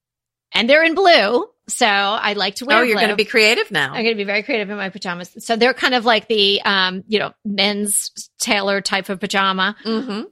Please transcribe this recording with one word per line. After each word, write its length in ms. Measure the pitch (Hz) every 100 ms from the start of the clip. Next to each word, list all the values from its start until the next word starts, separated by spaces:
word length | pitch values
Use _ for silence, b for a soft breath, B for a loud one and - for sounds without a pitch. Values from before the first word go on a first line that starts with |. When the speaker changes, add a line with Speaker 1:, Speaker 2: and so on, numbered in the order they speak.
| _ _ _ _ _
Speaker 1:
And 160 | 190 233
they're 140 | 302
in 100 | 330
blue. 520 | 330 370 311 202 247 440 _ -
So 180 | - 233
I 460 | 202 196 220 208
like 240 | 202 196 -
to 80 |
wear 140 | 247 220
Speaker 2:
Oh, 40 |
you're 140 | 247 202
Speaker 1:
blue. 60 | 208
Speaker 2:
gonna 100 | 202
be 80 |
creative 460 | 208 233 214 254 427
now. 240 | 165 135
Speaker 1:
I'm 80 | 143
gonna 140 | 226 220
be 80 |
very 180 | 202 208
creative 260 | 214 240 196
in 80 | 208
my 120 | 196
pajamas. 400 | 196 185 175 180 226
So 160 | -
they're 200 | 226 240
kind 200 | 254 269
of 100 | 247
like 220 | 226 214 -
the, 340 | 220 196 202
um, 420 | 214 196 185 190 -
you 140 | 208
know, 120 | 151 -
men's 680 | 208 202 202 202 208 - - - - -
tailor 400 | 233 208 196 196
type 280 | - 196 190
of 120 | 190
pajama. 560 | 196 196 196 190 190 214
Speaker 2:
Mm-hmm. 380 | 220 226 254 202 392